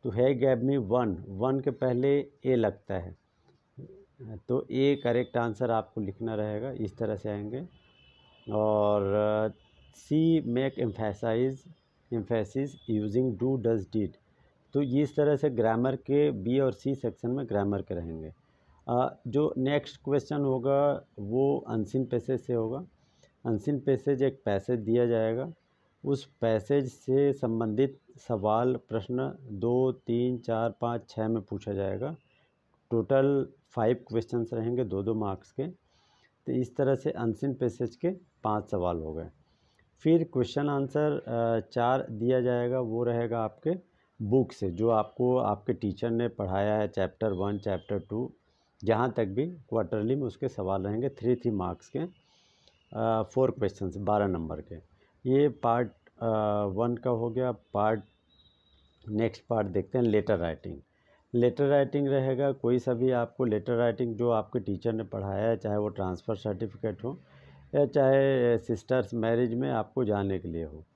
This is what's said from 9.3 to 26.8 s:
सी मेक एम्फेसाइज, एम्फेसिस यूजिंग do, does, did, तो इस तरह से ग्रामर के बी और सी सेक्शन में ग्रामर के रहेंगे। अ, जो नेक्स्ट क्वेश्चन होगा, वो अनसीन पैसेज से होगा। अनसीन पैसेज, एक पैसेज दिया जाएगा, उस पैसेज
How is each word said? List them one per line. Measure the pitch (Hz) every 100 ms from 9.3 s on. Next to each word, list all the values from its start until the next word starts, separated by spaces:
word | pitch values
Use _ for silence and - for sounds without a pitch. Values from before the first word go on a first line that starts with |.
| 107 110 - _ _ -
सी | - - 151 165 160
मेक | 120 120 135 131
एम्फेसाइज, | 117 101 110 98 117 113 131 135 - - _ _ _
एम्फेसिस | 117 98 117 101 135 139 - -
यूजिंग | 110 107 113 131 98
do, | 127 135
does, | 110 113 92 110
did, | 95 - _ _ _ _ _
तो | 139
इस | 139 135 147 -
तरह | 147 143
से | 151
ग्रामर | 120 110 113 131 131
के | - 143 147
बी | 110 95 131
और | 131
सी | - 139
सेक्शन | 135 117 - 120
में | 135 117
ग्रामर | 101 101 101
के | -
रहेंगे। | 87 82 80 78 - _ _ _ _ -
अ, | 123 131 - 120
जो | 131 151 -
नेक्स्ट | 131 147 - -
क्वेश्चन | - 143 139 147
होगा, | 139 131 127 139 143 139 - -
वो | 101 123 139 139
अनसीन | - 113 101 135 123
पैसेज | 120 - 127
से | -
होगा। | 120 110 139 180 _ _ _ _ _ -
अनसीन | 107 123 143
पैसेज, | 139 127 - 135
एक | 135 131
पैसेज | 113 98 - 123
दिया | 107 117 120
जाएगा, | 117 110 117 143 160 _ _ _ _
उस | 139 139
पैसेज | - _ 117 110 101 143